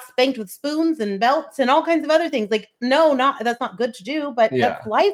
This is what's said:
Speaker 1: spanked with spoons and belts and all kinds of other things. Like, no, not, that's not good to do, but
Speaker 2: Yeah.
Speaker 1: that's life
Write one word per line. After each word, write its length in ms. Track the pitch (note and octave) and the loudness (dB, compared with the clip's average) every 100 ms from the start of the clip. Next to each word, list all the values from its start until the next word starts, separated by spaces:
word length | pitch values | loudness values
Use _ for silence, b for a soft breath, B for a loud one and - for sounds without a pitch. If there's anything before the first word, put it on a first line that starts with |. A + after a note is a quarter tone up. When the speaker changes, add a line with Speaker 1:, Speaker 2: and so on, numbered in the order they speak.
| - | -2
Speaker 1:
spanked 300 | - C4+ C4 | 0 0 0
with 120 | G3+ | -8
spoons 480 | - C#4+ D4+ E4 D#4 | -10 -6 0 0 0
and 220 | G#3 G3 | -4 0
belts 380 | A#3 D4 D4+ - | 0 0 -2 -2
and 100 | B3 | 2
all 160 | D4 | 2
kinds 180 | D#4 E4 | 2 0
of 80 | C#4+ | 2
other 200 | D#4 E4 | 0 2
things. 200 | C4+ G#3 | -2 -2
Like, 180 | G#3+ F#3 _ | -4 -6 _
no, 320 | B3 C#4 D#4+ | 0 4 4
not, 320 | C4+ C4+ C4+ | 4 2 0
that's 160 | A#3+ A#3 | -2 -4
not 160 | A#3 F#3 | -6 -4
good 160 | A#3+ | -6
to 80 | - | -6
do, 280 | F#3+ D4+ C#4+ | -8 -6 -4
but 160 | A#3+ A3 | 0 2
Speaker 2:
Yeah. 200 | - - | 2 0
Speaker 1:
that's 160 | - G#3+ | -2 -4
life 260 | A3 G4 | 0 0